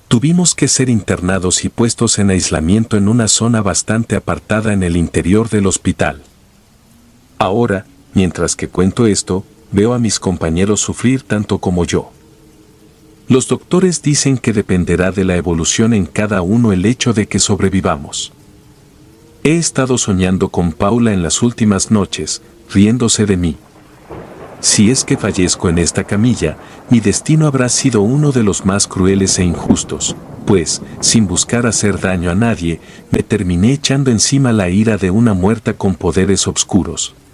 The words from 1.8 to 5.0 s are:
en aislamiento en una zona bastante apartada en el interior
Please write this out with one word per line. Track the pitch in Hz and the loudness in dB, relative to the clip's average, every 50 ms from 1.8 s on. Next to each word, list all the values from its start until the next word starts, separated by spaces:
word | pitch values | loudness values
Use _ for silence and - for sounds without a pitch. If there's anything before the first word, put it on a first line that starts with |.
| 117 120 - - 120 110 - - | 0 0 0 0 0 0 2 2
en | 101 98 | 2 2
aislamiento | 95 95 - - 87 80 78 82 98 110 113 - - | 2 2 0 0 -2 -2 0 2 2 2 2 0 0
en | 104 98 101 | 0 2 2
una | 113 123 110 101 | 2 2 2 0
zona | - - 110 117 120 113 | 0 0 0 0 0 0
bastante | 101 98 87 - - - 107 113 113 - 104 | 0 0 -2 -2 -2 -2 -2 -2 -2 -2 -4
apartada | 98 - - 87 82 - - 107 110 107 113 104 | -4 -2 -4 -6 -6 -4 -2 -2 -2 0 0 0
en | 98 92 | 0 0
el | 87 85 | 0 0
interior | 87 | 0